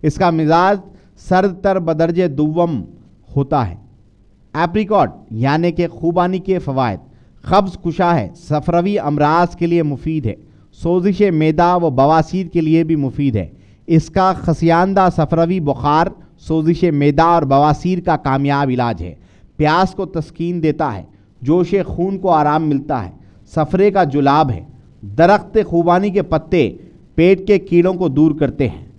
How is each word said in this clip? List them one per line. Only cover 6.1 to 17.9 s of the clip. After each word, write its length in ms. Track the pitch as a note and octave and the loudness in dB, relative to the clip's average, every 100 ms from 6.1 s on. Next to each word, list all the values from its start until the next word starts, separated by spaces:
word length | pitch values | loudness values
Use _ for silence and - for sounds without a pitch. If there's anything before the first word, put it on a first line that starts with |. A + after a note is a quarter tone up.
| E3+ F3+ F#3 | 0 0 -2
के 200 | F#3+ F#3 | -2 -4
फ़वाइद, 420 | D#3 C3 B2+ F#2 - - - _ | -2 -2 -2 -4 -12 -20 -20 _
कब्ज़ 320 | - F#3+ G3 F3 | 0 0 0 -6
कुशा 360 | F3 D#3 F3 | -8 -2 0
है, 200 | E3+ G2+ | 0 -2
सफरवी 600 | - - D3+ C#3+ E3+ F3 G3+ | -12 -6 -4 0 -2 0 -2
अमराज 580 | D3 D3 D3 E3 F3 | -2 0 2 2 0
के 120 | - E3+ | -2 -2
लिए 160 | E3+ | 0
मुफीद 440 | D#3 C3+ D#3+ D#3+ A#2 | 0 -4 -4 -4 -4
है, 100 | G2 - _ _ _ | -8 -14 _ _ _
सोजिश 440 | E3+ F3+ F3+ F#3+ | -2 0 0 2
मैदा 540 | G3+ D#3+ D#3 D#3+ F3 F3+ | 2 2 2 2 2 2
व 140 | E3+ | 0
बवासीर 580 | B2+ C3+ D#3+ D#3+ F#3 F3+ | 2 2 2 0 -4 -4
के 120 | E3+ | -2
लिए 240 | D#3+ D#3+ | 2 2
भी 120 | E3 D#3+ | 2 0
मुफीद 400 | C3+ A2+ C#3+ A2 | -2 -2 -2 -2
है। 140 | E2+ - _ _ - | -6 -12 _ _ 0
इसका 440 | D#3+ - - F#3 | 0 2 0 0
खसियांदा 760 | F3+ - D#3+ E3 E3 F#3 G3 F#3 | 0 -2 0 2 2 2 2 0
सफरवी 500 | E3+ D3+ D#3+ E3 F#3 | 0 -2 0 0 0
बुखार, 540 | D3 B2+ D3 D3+ F3 - - _ | -2 -2 0 0 0 -4 -20 _
सोजिश 460 | - D#3+ D#3 E3+ | -4 -2 0 2
मैदा 460 | F3+ D3 C#3+ C#3+ E3 | 2 2 2 2 4
और 100 | E3+ | 2
बवासीर 560 | C#3+ C#3 D3 D3+ F3+ | 2 2 2 0 -2